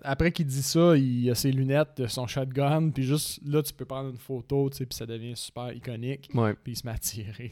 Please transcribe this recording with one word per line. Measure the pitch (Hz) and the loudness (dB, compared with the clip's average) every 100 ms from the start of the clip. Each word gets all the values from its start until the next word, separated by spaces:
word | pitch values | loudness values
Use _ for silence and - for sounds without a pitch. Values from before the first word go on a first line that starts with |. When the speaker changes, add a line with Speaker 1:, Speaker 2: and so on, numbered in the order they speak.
Speaker 1:
après | 143 139 165 | -2 0 2
qu'il | 170 147 | 2 0
dit | 135 | -2
ça, | 135 165 175 156 | 0 6 8 8
il | 131 120 120 | 6 2 2
a | |
ses | 117 139 | 2 2
lunettes, | 131 131 139 151 - 120 | 2 4 2 2 -2 -4
son | - 120 | -4 -4
shotgun, | - 131 131 139 156 160 | -4 -2 0 2 2 2
puis | 135 | 0
juste | 131 147 - - 143 | 0 0 -2 -8 -2
là, | 151 | 0
tu | 143 | 0
peux | - | -4
prendre | 131 131 135 | -10 -8 -8
une | 123 | -10
photo, | - 131 113 139 139 | -8 -8 -2 0 0
tu | 139 | -2
sais, | 127 | -8
puis | - | -8
ça | 113 | -8
devient | 113 117 120 | -8 -10 -10
super | - - 123 | -12 -10 -10
iconique. | 120 127 113 120 139 - | -10 -10 -6 -6 -6 -2
Speaker 2:
Ouais. | 120 110 | 2 2
Speaker 1:
Puis | 104 - | 0 -6
il | 117 | -10
se | 120 | -8
met | |
à | 110 | -6
tirer | - 113 104 107 120 | -6 -8 -10 -12 -10